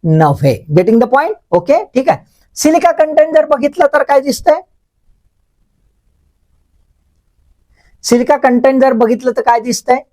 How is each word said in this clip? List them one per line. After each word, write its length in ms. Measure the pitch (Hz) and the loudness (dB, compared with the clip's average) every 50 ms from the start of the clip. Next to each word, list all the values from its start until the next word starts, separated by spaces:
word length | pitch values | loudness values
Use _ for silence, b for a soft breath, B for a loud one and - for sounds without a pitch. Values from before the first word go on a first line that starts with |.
| - | 0
नव्हे. 600 | 165 156 160 160 147 127 - 143 277 240 - - - | 2 2 2 2 2 0 0 0 -2 -2 -2 -6 -2
Getting 240 | 147 170 185 190 220 | 0 0 2 2 2
the 120 | 226 247 247 | 2 2 2
point? 260 | 247 269 302 370 427 - _ _ | 0 -2 -2 -2 -8 -10 _ _
ओके, 340 | - 180 - - 285 349 427 | -4 -4 0 0 0 0 0
ठीक 240 | - _ 254 262 - | -4 _ -2 0 0
आहे. 100 | 170 - _ _ _ _ _ _ _ | -2 -2 _ _ _ _ _ _ _
सिलिका 380 | - - 302 320 339 392 339 | -2 0 0 0 2 2 0
कंटेंट 440 | 330 - 311 302 302 302 302 320 311 | 0 0 -2 0 2 0 0 2 2
जर 100 | 311 302 | 0 0
बघितलं 400 | 302 302 269 262 285 - - 339 | 0 -2 -2 -2 -6 -2 0 -2
तर 160 | 285 302 294 | 0 0 -2
काय 180 | 285 - 285 277 | 0 2 0 0
दिसतंय? 400 | 269 285 240 - - 349 302 349 370 _ _ _ _ _ _ _ _ _ _ _ _ _ _ _ _ _ _ _ _ _ _ _ _ _ _ _ _ _ _ _ _ _ _ _ _ _ _ _ _ _ _ _ _ _ _ _ _ _ _ _ _ _ _ _ _ _ _ _ _ _ _ _ _ _ _ _ | 0 -2 -6 -2 0 0 0 0 -2 _ _ _ _ _ _ _ _ _ _ _ _ _ _ _ _ _ _ _ _ _ _ _ _ _ _ _ _ _ _ _ _ _ _ _ _ _ _ _ _ _ _ _ _ _ _ _ _ _ _ _ _ _ _ _ _ _ _ _ _ _ _ _ _ _ _ _
सिलिका 340 | - - 240 240 247 - 294 | -4 -2 0 0 2 0 0
कंटेंट 460 | 277 - 262 247 247 247 269 262 262 | 0 2 0 0 2 2 2 2 2
जर 100 | 262 269 | 2 2
बघितलं 380 | 254 220 240 220 247 247 254 247 226 | 2 0 0 0 -2 -2 -4 -6 -6
तर 60 | - | -2
काय 180 | 220 226 240 233 | -2 0 0 0
दिसतंय? 380 | 220 247 233 - - - 185 180 - _ | -2 -4 -8 -8 -2 -2 -2 -2 -2 _